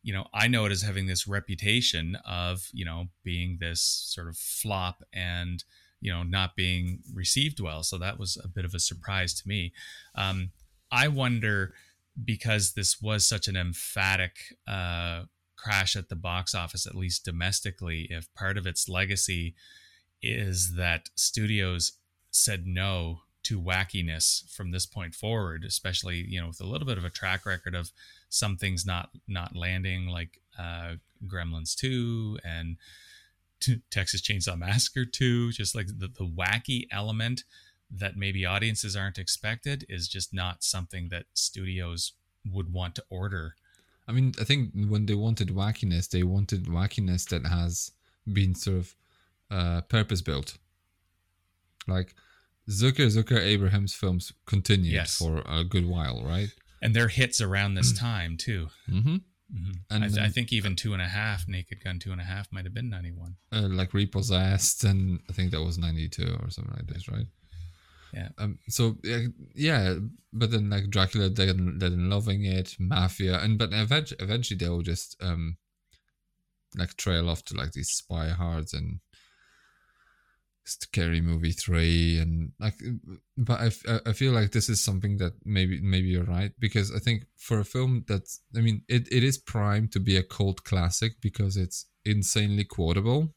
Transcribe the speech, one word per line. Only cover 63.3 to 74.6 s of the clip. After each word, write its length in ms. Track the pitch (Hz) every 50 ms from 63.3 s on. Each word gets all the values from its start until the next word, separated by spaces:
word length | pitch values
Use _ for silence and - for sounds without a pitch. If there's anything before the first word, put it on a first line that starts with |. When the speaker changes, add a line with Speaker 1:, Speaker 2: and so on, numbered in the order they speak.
| 92 _ _ _
Speaker 2:
Uh, 160 | 107 110 104
like, 280 | 98 92 92 92 90 -
Repossessed, 880 | 101 101 101 - 98 - 120 95 90 92 95 98 95 - - - - -
and 360 | 101 98 95 95 95 90 80 -
I 60 | - 90
think 160 | - 92 90
that 120 | 82 78 80
was 160 | 85 85 87
ninety-two 580 | 85 82 82 80 80 82 - - 87 85 82 - -
or 80 | 82
something 240 | - - - - -
like 100 | - -
this, 240 | - - - - -
right? 160 | - 107 117 - _ _ _ _ - 85 - - - _ _ _ - - - - -
Speaker 1:
Yeah. 160 | 98 95 98 -
Speaker 2:
Um, 220 | - 107 104 - - _ -
so, 280 | - - 120 113 107 - - 104
uh, 180 | 117 120 117 120 - - 69 - -
yeah, 400 | - 147 160 156 120 95 92 92 90 101 113 - - _ _
but 200 | - 110 117 107
then, 180 | 117 110 104 101
like, 200 | 104 98 98 98
Dracula, 380 | 95 98 95 95 - 107 98 95
Dead 180 | 95 101 95 95 90
and, 220 | 92 90 90 - 92
Dead 120 | 95 87
and 180 | 87 87 87 92
Loving 320 | 101 101 107 110 98 101 101
It, 300 | 98 92 92 92 - - -
Mafia, 600 | 90 90 - 92 92 90 - - 98 92 90 87
and, 180 | 90 110 110
but 140 | 101 117 87
eventu-, 480 | 95 107 107 107 139 156 151 - - -
eventually 360 | 95 98 110 120 120 - 104
they 100 | 87